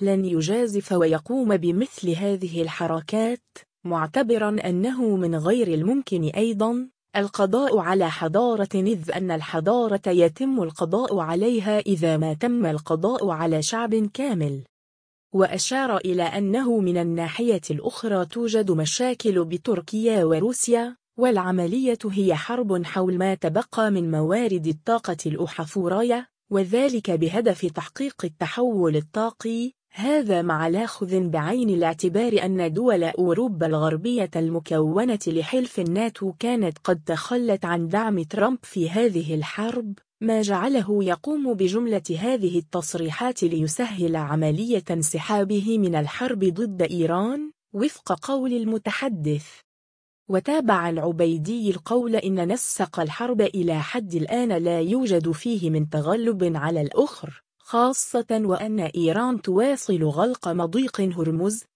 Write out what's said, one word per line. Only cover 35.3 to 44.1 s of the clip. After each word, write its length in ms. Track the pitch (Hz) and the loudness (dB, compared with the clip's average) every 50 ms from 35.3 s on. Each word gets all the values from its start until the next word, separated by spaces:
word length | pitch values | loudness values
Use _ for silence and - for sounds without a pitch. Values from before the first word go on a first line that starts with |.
| 160 165 160 156 - 262 254 240 - - | -2 -2 -2 0 0 0 0 0 -2 -2
الناتو 540 | 180 165 170 196 226 233 220 - 196 190 175 - | -2 0 0 0 0 -2 -4 -4 -6 -6 -4 -4
كانت 380 | - 233 247 233 208 170 156 - - | -2 -2 0 0 0 0 -2 -2 -2
قد 160 | - 185 165 151 | -2 -2 0 -2
تخلت 600 | - 165 151 - - 247 247 240 226 202 190 - | -2 -4 -4 -2 -2 -2 0 0 0 0 0 0
عن 220 | 175 175 170 165 165 | -2 -2 -2 0 0
دعم 360 | 175 202 226 220 208 180 165 | 0 0 0 0 0 0 -2
ترامب 360 | 156 - 190 196 247 262 240 - | -2 -2 0 2 2 0 -2 -6
في 260 | - - 202 165 165 | -6 -4 -2 -2 0
هذه 460 | 170 214 233 240 190 170 160 147 165 | 2 2 2 2 2 0 -2 -2 -2
الحرب، 580 | 156 151 - - - 208 233 240 247 226 208 202 - _ _ _ - | -2 -4 -4 -6 -6 -6 -4 -4 -4 -6 -6 -8 -12 _ _ _ -4
ما 200 | 220 220 220 220 | -2 0 2 2
جعله 640 | 214 202 202 180 175 262 277 262 196 196 208 202 196 | 2 2 0 0 0 2 2 2 2 2 2 2 2
يقوم 500 | 185 175 - - 294 302 302 277 262 233 | 2 0 -2 -2 -4 -2 -2 0 0 0
بجملة 480 | 190 190 180 185 220 240 233 220 190 156 - 170 160 | 0 0 0 2 0 0 0 0 -2 -2 -2 -4 -2
هذه 400 | 185 240 262 240 196 180 175 170 | 0 0 0 0 0 0 0 -2
التصريحات 840 | 165 - - 180 160 - - 170 165 160 151 - 240 247 247 - - | -2 -2 -4 -4 -4 -4 -4 -4 -4 -4 -4 -4 -4 -4 -2 0 0
ليسهل 720 | 170 170 160 156 156 156 - 247 233 214 185 175 165 | 0 2 2 0 0 -2 -2 -4 -4 -2 -2 -2 0